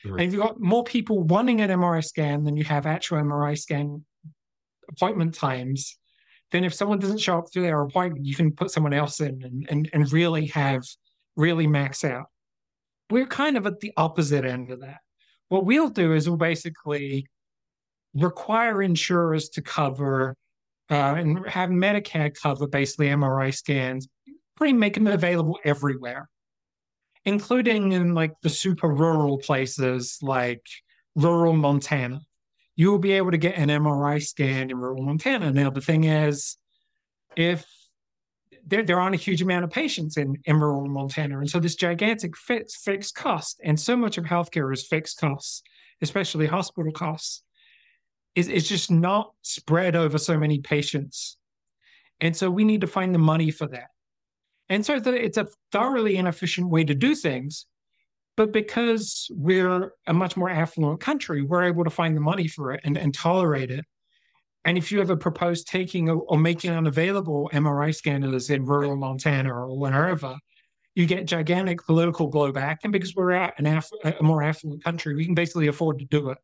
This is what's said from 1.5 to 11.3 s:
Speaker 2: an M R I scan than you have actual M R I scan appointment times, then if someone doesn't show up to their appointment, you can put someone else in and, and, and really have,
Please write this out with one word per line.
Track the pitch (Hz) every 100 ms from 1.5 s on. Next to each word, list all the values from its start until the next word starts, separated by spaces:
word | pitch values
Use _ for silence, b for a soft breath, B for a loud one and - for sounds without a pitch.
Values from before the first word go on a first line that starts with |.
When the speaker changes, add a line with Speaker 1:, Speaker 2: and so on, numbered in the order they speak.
| 226
Speaker 2:
an | 202
M | 185
R | 175 165
I |
scan | 151 - 147 147
than | 151 147
you |
have | 151 147 151
actual | 160 - 160
M | 147
R | 147 147
I |
scan | 147 - 147 147 147 - _ 156 _ _ _ _ _ -
appointment | 151 185 208 165
times, | 160 143 127 127 135 - - b b b b b
then | 180
if | 180
someone | - 202 202
doesn't | 196 214
show | 196 175
up | 175
to | 180
their | 175 151
appointment, | 143 185 180 147 139
you |
can | 135 160
put | 151 185
someone | 165 151
else | 143 147 -
in | 147 131
and, | 127 127 -
and, | 147 156
and | 160 143
really | 160 170 160 151
have, | 156 139 131 123 - _ _ _